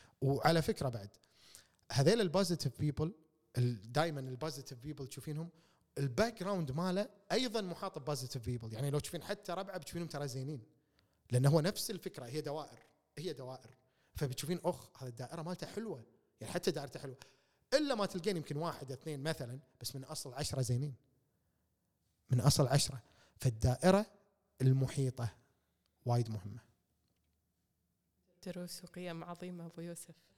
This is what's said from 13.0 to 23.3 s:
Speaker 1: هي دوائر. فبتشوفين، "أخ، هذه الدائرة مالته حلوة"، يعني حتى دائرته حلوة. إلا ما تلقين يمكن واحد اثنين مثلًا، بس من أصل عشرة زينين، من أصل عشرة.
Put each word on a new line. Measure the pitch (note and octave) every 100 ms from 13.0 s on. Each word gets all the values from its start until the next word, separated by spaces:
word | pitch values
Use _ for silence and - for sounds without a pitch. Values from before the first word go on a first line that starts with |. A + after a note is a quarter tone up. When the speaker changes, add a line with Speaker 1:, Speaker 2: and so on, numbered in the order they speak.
| _ -
Speaker 1:
هي | E3+
دوائر. | C3+ B2+ C3 - - _ _ _
فبتشوفين، | - C#3 B2 C#3 F3
"أخ، | E3+ C#3+ - -
هذه | B2+
الدائرة | A#2 B2 E3+
مالته | D#3+ F3 -
حلوة"، | G#3 A3 C3+ - _ _ -
يعني | A2
حتى | F3 -
دائرته | C#3 - -
حلوة. | C3 B2+ - _ _ _ -
إلا | C#4+ C#4+
ما | A3+ F#3+
تلقين | F#3 F#3+ F3
يمكن | - D3
واحد | E3 - C3+
اثنين | B2+ D#3+ C#3+
مثلًا، | D3+ D3+ A#2+ C3 - -
بس | A#2+ C3+
من |
أصل | C3 D#3 C3
عشرة | B2+ D3 C3+
زينين، | B2 A#2+ D3 B2 _ _ _ _ _ _ _ _ _ _ _ _ -
من | B2
أصل | A#2+ - C3
عشرة. | C#3+ - B2+ - _ _